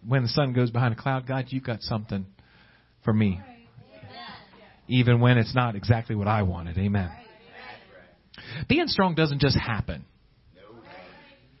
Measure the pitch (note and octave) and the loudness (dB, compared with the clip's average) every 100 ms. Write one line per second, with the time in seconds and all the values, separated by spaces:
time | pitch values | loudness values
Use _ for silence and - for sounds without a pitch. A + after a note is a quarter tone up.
0 | G2 C3+ A#2+ - C#3 B2 B2 A#2 B2 A2 | -2 0 0 0 0 2 0 2 0 0
1 | C#3 C3 B2 C3 B2 C3 C3 A2 - A2+ | -4 -4 -4 -6 -4 -6 -6 -8 -4 -6
2 | G#2+ G2 F#2+ - _ _ _ _ _ _ | -4 -6 -8 -14 _ _ _ _ _ _
3 | - G#2+ G#2+ F#2 - - - - - - | 0 2 2 0 -8 -20 -20 -20 -20 -20
4 | - F4+ F4+ - - - - - - B2+ | -20 -18 -16 -18 -20 -20 -20 -20 0 2
5 | B2 A#2+ B2 B2 G#2+ B2+ B2 G2+ G2 A#2 | 6 6 6 4 4 0 0 -2 0 0
6 | A#2 G#2+ G2+ G#2+ F#2+ F2+ E2+ E2 G2+ G2+ | 2 -2 0 2 0 -2 -6 -2 0 0
7 | F2 - - - - - - - - - | -2 -8 -20 -20 -20 -20 -20 -20 -20 -20
8 | - _ _ - - C#3 C#3+ D4 E4 - | -20 _ _ -20 -12 -10 0 0 0 0
9 | F#3+ D#3+ D#3 C#3+ C#3 - - G#2 - D#2 | 0 2 0 2 2 2 -2 -4 -6 -10
10 | - _ _ _ _ - - A#2 - - | -12 _ _ _ _ -20 -20 -20 -20 -20
11 | - - - C#3 _ _ | -20 -20 -20 -20 _ _